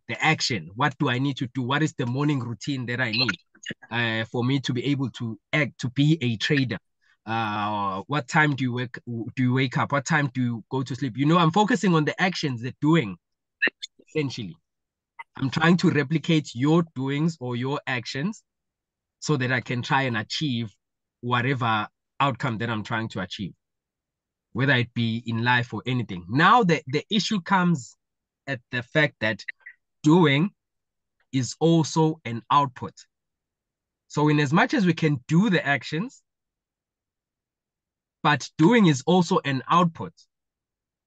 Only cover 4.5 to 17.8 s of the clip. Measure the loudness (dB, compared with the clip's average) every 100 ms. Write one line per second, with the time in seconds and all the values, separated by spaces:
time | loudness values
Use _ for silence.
4.5 | 0 -2 -2 -2 -2 -4 -6 -8 -10 _
5.5 | -2 -2 -4 -4 2 2 4 0 -2 0
6.5 | 0 0 -6 _ _ _ _ -6 -4 -4
7.5 | -4 -4 -2 -4 -6 -4 -6 0 2 2
8.5 | 0 -4 -4 -8 -12 -10 -8 -6 -2 0
9.5 | 2 0 -2 -2 -2 0 0 0 -2 -4
10.5 | -4 -6 -6 -6 -6 -6 -2 2 4 4
11.5 | 2 2 2 2 2 0 -2 -2 -2 -6
12.5 | -6 -10 -2 2 2 0 -6 _ _ _
13.5 | -4 -4 -4 -14 _ _ -4 -4 -6 -12
14.5 | -14 _ _ _ _ _ -20 -18 -6 -4
15.5 | 2 4 4 4 2 0 -2 0 0 0
16.5 | -2 2 4 2 -4 -4 -2 -2 -4 -6
17.5 | -4 -4 -6